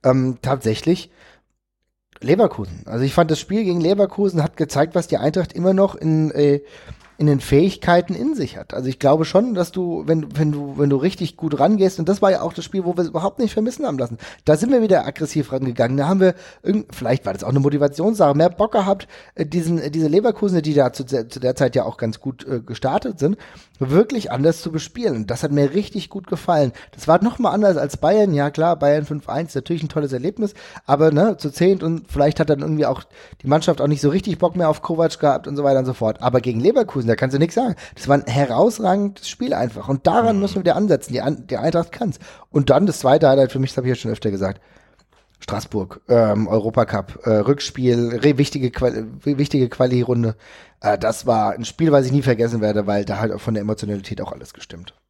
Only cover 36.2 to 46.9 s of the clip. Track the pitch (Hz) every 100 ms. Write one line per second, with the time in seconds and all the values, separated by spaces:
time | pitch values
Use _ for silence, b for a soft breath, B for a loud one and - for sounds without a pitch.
36.2 | 127 123 120 113 143 285 220 143 117 110
37.2 | 131 139 165 233 254 175 B - - 139
38.2 | 139 123 139 117 214 220 208 196 202 196
39.2 | - - 254 - 120 - 104 139 - 214
40.2 | 226 208 196 202 170 165 208 147 - 127
41.2 | 135 151 - - 143 170 170 - 226 -
42.2 | B B B - 139 135 196 - 131 147
43.2 | 151 135 131 135 135 - 127 120 113 107
44.2 | 110 98 95 98 b b b b b b
45.2 | b _ - 104 - 107 92 - - 120
46.2 | 110 104 107 107 107 117 113